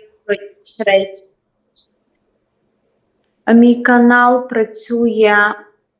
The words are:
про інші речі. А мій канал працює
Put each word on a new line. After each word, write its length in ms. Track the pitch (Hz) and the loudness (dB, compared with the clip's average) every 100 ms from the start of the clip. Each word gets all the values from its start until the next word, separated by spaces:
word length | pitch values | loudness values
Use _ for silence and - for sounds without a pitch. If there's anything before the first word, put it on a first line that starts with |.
| _ _ | _ _
про 100 | 208 | -10
інші 480 | 202 202 _ - - | -10 -10 _ -20 -8
речі. 420 | 214 196 - - _ _ _ _ _ _ _ _ _ _ _ _ _ _ _ _ _ _ _ _ _ _ | -2 0 -2 -12 _ _ _ _ _ _ _ _ _ _ _ _ _ _ _ _ _ _ _ _ _ _
А 80 | - | 0
мій 300 | 233 240 240 | 4 4 2
канал 640 | 240 240 240 247 247 254 254 | 0 2 4 4 2 0 -4
працює 1040 | 233 220 - - 233 233 214 214 208 208 208 - _ _ | -6 -4 -6 -6 -4 -2 0 0 2 0 -4 -16 _ _